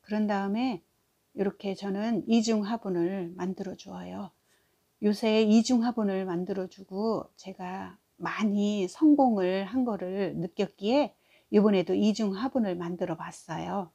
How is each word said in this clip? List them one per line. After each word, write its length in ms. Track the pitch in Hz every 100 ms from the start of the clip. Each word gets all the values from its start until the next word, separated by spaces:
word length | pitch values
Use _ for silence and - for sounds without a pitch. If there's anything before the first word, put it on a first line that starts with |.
그런 260 | _ 214 214
다음에 560 | 202 196 214 262 214 _ _ _ _ _
이렇게 400 | - 196 - -
저는 500 | 190 196 190 220 226 190
이중 380 | 233 226 220
화분을 680 | 202 233 196 175 170 196 170 180
만들어 400 | 180 190 190 180
주어요. 540 | 196 185 180 185 202 _ _ _ _ _ _ _
요새 400 | 208 208 220 214
이중 420 | 220 220 226 254
화분을 400 | 233 233 208 190
만들어 420 | 190 175 180 196 185
주고 640 | - 196 190 220 202 - _
제가 600 | - 190 180 190 185 185 _ _
많이 720 | - - 214 202 202 208 180
성공을 760 | - 311 294 262 208 185 190
한 200 | 196 247
거를 500 | 240 202 180 190 190 147
느꼈기에 760 | 170 - 196 _ 196 269 269 _ _ _ _
이번에도 440 | 208 208 196 180
이중 400 | 190 208 208 214
화분을 400 | 190 262 262 214
만들어 420 | 175 175 175 180 160
봤어요. 760 | 175 - - 160 160 190 170